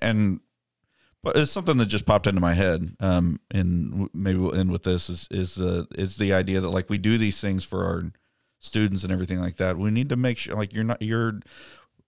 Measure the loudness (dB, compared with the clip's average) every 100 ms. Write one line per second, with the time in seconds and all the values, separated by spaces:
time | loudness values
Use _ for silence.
0 | 0 2 2 0 _ _ _ _ _ _
1 | _ _ 0 2 2 0 2 2 2 0
2 | 2 4 4 2 4 4 2 0 -2 -2
3 | 0 2 2 0 -2 0 2 2 0 -2
4 | -4 -2 0 0 2 2 0 0 0 0
5 | -2 -8 -6 -4 -4 -2 -2 -2 -4 -6
6 | -4 -2 2 2 2 0 0 -2 -2 0
7 | 2 4 2 0 -2 -2 -4 -4 -2 -2
8 | -6 -10 _ _ _ _ -4 0 2 0
9 | -2 -4 -2 -4 -4 -2 -2 0 0 0
10 | 0 0 -2 -2 -6 -6 -6 -4 -4 -2
11 | -2 0 0 -4 -10 -20 -20 -20 _ _